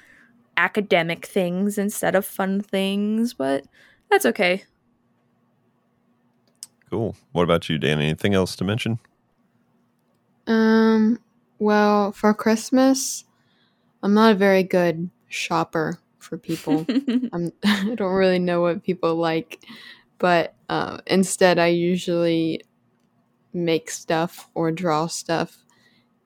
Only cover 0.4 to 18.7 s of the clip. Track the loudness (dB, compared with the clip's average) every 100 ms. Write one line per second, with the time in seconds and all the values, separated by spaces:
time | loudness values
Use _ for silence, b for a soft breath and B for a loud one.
0.4 | _ -4 -2 -2 0 0 0 -4 -6 -4
1.4 | -2 -2 -4 -2 -4 -4 -2 -2 -2 -4
2.4 | -4 -4 -4 -4 -2 -2 -2 -2 -4 -4
3.4 | -4 -4 -6 b b b b 0 2 0
4.4 | 0 -2 -8 _ _ _ _ _ _ _
5.4 | _ _ _ _ _ _ _ _ _ _
6.4 | _ _ -20 _ _ -6 -6 -8 _ 0
7.4 | 2 2 0 -2 0 0 0 0 0 0
8.4 | 0 -4 -4 -4 -4 -6 _ _ _ _
9.4 | _ _ _ _ _ _ _ _ _ _
10.4 | -2 2 4 4 4 4 4 0 _ _
11.4 | _ -2 2 4 4 2 0 0 2 2
12.4 | 2 0 2 4 4 2 -2 -10 -14 _
13.4 | _ _ _ _ _ _ 0 4 4 4
14.4 | 4 4 2 0 0 -2 -6 -12 _ -10
15.4 | -4 -4 -2 -4 -4 -6 _ _ -16 -14
16.4 | -8 -8 -2 -2 -2 -4 -2 -2 -4 -6
17.4 | -8 -4 -2 0 -2 -4 -2 2 2 2
18.4 | 0 0 0